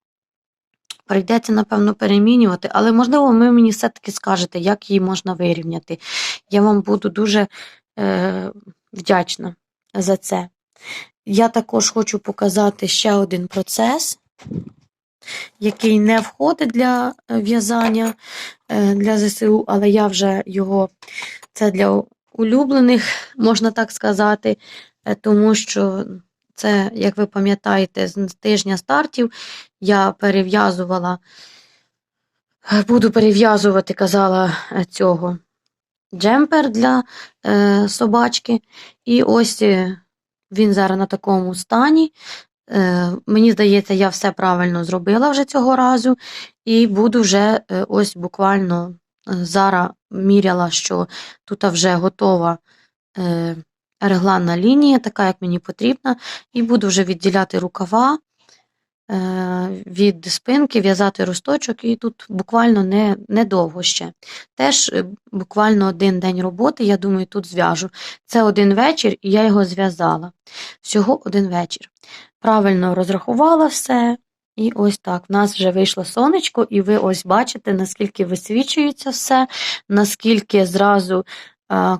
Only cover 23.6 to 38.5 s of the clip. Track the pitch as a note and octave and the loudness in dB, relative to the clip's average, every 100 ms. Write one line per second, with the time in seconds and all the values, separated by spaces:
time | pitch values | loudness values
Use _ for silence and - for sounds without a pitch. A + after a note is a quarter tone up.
23.6 | A3 A3 A3 - G#3+ G3 G#3 G#3 A3 G#3 | 0 -2 -6 -4 -2 2 2 0 -2 -4
24.6 | - - - _ - G3+ G#3+ G#3 G#3+ G#3+ | -8 -20 -20 _ -8 -4 2 4 4 2
25.6 | - G3+ G3 F#3+ - F#3 _ _ _ - | -2 -4 -2 -4 -10 -14 _ _ _ -6
26.6 | G#3+ G3+ G3 A3+ G3 G3+ G3+ G3+ G3 G3+ | 0 0 0 -2 -4 -2 -4 -2 -2 -2
27.6 | G#3 G3 F#3 G3 F#3 G3 F#3+ - G#3+ G#3 | -2 0 -2 -4 -6 -6 -8 -6 -2 -2
28.6 | G3 F#3 - C#4+ D#4 - A#3 - - - | -2 -6 -2 -2 -2 -2 -4 -6 -20 -20
29.6 | - - G3 G3+ G3 - G3+ G3 F#3 G#3 | -20 -6 0 2 2 0 0 0 0 0
30.6 | G3+ F3+ F3+ F#3 F3+ F3+ _ - - - | 0 -2 -4 -4 -4 -6 _ -20 -20 -20
31.6 | _ _ _ _ _ _ _ _ _ _ | _ _ _ _ _ _ _ _ _ _
32.6 | - G#3 G3+ A#3+ A3 A3+ G#3+ G3+ A3 G#3 | -2 0 2 2 4 4 4 6 4 4
33.6 | G3+ F#3+ F#3 - F#3+ G3 F#3+ F#3 F#3 D#3+ | 2 2 0 -2 0 2 2 2 0 -2
34.6 | - E3 F3 - F3+ E3+ F3+ F3 _ _ | -6 -6 -6 0 0 0 -2 -8 _ _
35.6 | _ _ _ _ - F3+ G3+ C4 D4 D#4 | _ _ _ _ -18 -2 2 2 4 2
36.6 | C#4+ A3 B3+ B3+ B3 - - _ G#3 G#3 | 0 0 2 2 -2 -10 -20 _ 0 2
37.6 | G3+ G3+ G3+ - A3+ A#3 A#3+ - - | 4 2 0 0 0 2 0 -2 -4